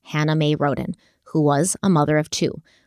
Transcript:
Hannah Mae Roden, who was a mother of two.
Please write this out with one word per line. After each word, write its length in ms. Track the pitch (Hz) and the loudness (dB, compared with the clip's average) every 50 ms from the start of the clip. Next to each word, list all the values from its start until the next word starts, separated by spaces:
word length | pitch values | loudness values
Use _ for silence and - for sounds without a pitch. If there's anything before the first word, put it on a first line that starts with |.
Hannah 340 | _ - - 151 151 156 156 | _ -6 -4 -2 0 0 0
Mae 200 | 156 151 147 151 | 0 0 0 0
Roden, 400 | 143 147 143 135 - 131 - - - _ _ _ _ _ | 0 0 -2 -2 -2 -6 -8 -10 -12 _ _ _ _ _
who 180 | - - 160 151 | -6 -2 2 2
was 340 | 147 143 139 165 190 - - - | 2 4 2 0 0 -2 -2 0
a 80 | 196 | 2
mother 260 | 180 151 147 135 151 | 2 2 2 2 2
of 140 | 151 151 - | 0 0 -2
two. 320 | - - 175 156 - - - _ _ _ _ | -4 -4 -4 -4 -4 -6 -14 _ _ _ _